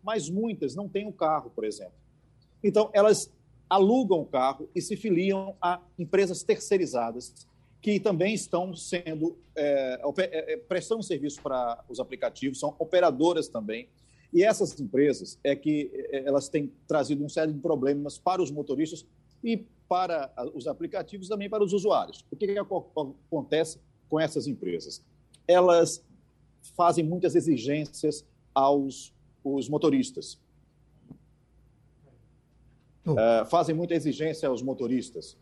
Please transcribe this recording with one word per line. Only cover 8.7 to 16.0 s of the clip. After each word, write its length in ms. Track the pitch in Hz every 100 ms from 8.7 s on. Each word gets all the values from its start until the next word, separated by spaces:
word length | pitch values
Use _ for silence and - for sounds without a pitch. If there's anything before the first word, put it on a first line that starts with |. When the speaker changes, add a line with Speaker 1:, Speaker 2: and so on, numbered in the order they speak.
| 165
Speaker 1:
sendo, 640 | - 180 160 160 165 - _ -
é, 460 | 147 139 131 127
ope-, 200 | 143 143
é, 300 | 180 160 156
é, 40 | 156
prestando 460 | - 185 160 226
serviço 380 | 196 151 143 -
para 420 | 143 131 123 117 -
os 100 | 123
aplicativos, 600 | 127 131 120 - 135 131
são 160 | 147 -
operadoras 680 | 160 180 175 131 160 175 -
também. 420 | 117 104 113 123 _ _ _ _
E 100 | 339
essas 360 | 208 214 185 -
empresas 600 | 123 131 143 127 92 -
é 120 | 139 139
que, 360 | 151 151 135 -